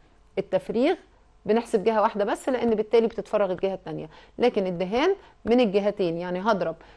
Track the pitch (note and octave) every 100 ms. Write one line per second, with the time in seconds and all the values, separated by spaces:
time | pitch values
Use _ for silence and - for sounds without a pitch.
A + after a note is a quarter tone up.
0 | _ _ _ G3 G3 F#3 - G#3+ D4 E4+
1 | - _ _ _ F#3+ A3+ A#3 A3 G#3+ A3
2 | A3 G3 G3+ E4 D4 B3 A#3 G#3+ A3 A#3
3 | G#3+ - - G#3+ F#3+ F3+ F#3+ F#3 D#3+ D#3
4 | D#3 - - - A#3+ A3 F#3 F3 F#3 A#3+
5 | F4 G4 - - - A#3+ A3 G3+ G#3 G3+
6 | F3 E3+ F3+ F3+ G#3+ F#3+ E3 - -